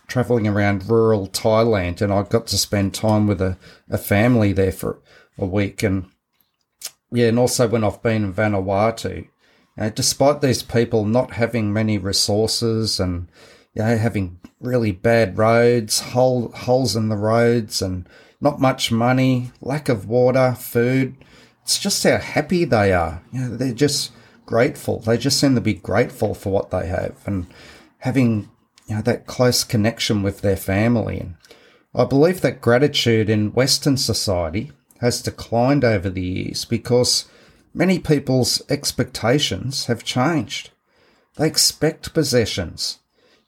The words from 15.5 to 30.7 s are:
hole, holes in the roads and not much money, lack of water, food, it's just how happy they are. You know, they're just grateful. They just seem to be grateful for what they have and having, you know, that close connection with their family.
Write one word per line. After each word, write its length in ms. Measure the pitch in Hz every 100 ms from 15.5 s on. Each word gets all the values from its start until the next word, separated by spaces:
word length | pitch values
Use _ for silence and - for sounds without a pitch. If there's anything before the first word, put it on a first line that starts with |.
| 117 120 120 107 -
hole, 500 | - 123 127 123 113
holes 460 | - - 127 123 107
in 100 | 110
the 80 | 104
roads 680 | 107 117 117 120 107 -
and 260 | 95 92 - - - _
not 180 | 143 143
much 320 | 131 131 -
money, 600 | 113 120 127 131 123 123 -
lack 260 | 120 147 -
of 180 | 110 98
water, 480 | 123 123 131 127 120
food, 560 | - 120 120 131 131 - - - - _
it's 160 | - -
just 240 | 196 -
how 140 | 185 113
happy 480 | - 131 147 180 160
they 260 | 117 101
are. 320 | 90 82 82 -
You 80 | 127
know, 160 | 127 117
they're 160 | 131
just 400 | 110 147 - - - - _ -
grateful. 540 | 113 143 147 - 104
They 180 | 110 117
just 220 | 139 -
seem 160 | 143 120
to 60 |
be 140 | 104 98
grateful 580 | - 98 135 - 104
for 180 | 98 104
what 200 | 95 -
they 160 | 92 87
have 280 | 87 90 - -
and 220 | 98 85 - - - - _
having, 500 | 131 131 120 107 101 _ _ _ -
you 80 | 107
know, 60 |
that 240 | 113 110 -
close 360 | - 123 120
connection 600 | - 107 104 - - 107
with 180 | 98 98
their 160 | 104 95
family. 600 | -